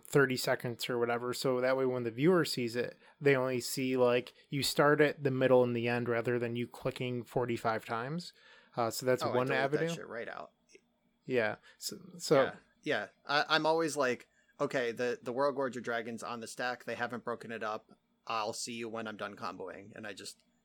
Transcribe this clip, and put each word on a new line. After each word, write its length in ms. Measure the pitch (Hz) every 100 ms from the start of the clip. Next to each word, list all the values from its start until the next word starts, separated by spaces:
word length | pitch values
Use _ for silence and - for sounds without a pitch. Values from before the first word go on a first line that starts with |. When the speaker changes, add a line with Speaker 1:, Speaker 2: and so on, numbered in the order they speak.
| -
Speaker 1:
thirty 300 | 147 131 127
seconds 520 | - 123 127 117 -
or 80 | 123
whatever. 360 | 120 120 123
So 260 | 120 139 127
that 160 | 127 131
way, 100 | 131
when 180 | 127
the 80 | 117
viewer 340 | 113 151 185 151
sees 320 | - 120 120
it, 200 | 117 - - _
they 160 | 143 135
only 240 | 131 127
see, 380 | - - 131 131
like, 340 | 123 123 123 - _
you 140 | 143
start 380 | - - 147 147
it, 200 | 147 -
the 100 | 143
middle, 320 | 131 131 127 123
and 100 | 120
the 140 | 120
end, 180 | 120 120
rather 320 | 117 117 120
than 160 | 120 120
you 100 | 120
clicking 580 | - 135 - 127 123 110
forty-five 580 | 135 120 117 117 110
times. 480 | - 117 127 165 - - - - _ -
Uh, 120 | 117
so 160 | - 127
that's 180 | 123
Speaker 2:
Oh, 80 | 143
I 40 | 120
Speaker 1:
one 120 | 131
Speaker 2:
delete 240 | 135 135
that 60 | 151
Speaker 1:
avenue. 120 | 160 165
Speaker 2:
shit 120 | -
right 220 | 113 104
out. 220 | 85 80 _ _ - _ _ _ _ -
Speaker 1:
Yeah. 300 | 127 107 - - -
So, 200 | - - - 175
so 160 | - 139
Speaker 2:
Yeah, 160 | 117 - _ _
yeah. 220 | 151 120 101 _ -
I, 160 | 147 147
I'm 160 | 156 156
always 320 | 165 165 143
like, 300 | 127 117 - _ _ -
"Okay, 300 | 143 139 120
the, 280 | 113 123 120
the 100 | 123
World 240 | 123 143 131
Gorger 240 | 135 123
Dragon's 400 | 113 117 117 113
on 160 | - 117
the 80 | 110
stack. 380 | - 123 123 -
They 100 | 113
haven't 300 | 120 120 120
broken 260 | 113 110
it 120 | 113
up. 280 | 110 107 - - _ _ -
I'll 260 | 113 107
see 200 | 113 -
you 140 | 117 117
when 200 | 113 110
I'm 100 | 104
done 180 | 101 101
comboing," 600 | 92 90 92 87 101 -
and 100 | 107
I 80 |
just 240 | 98 98 - _ _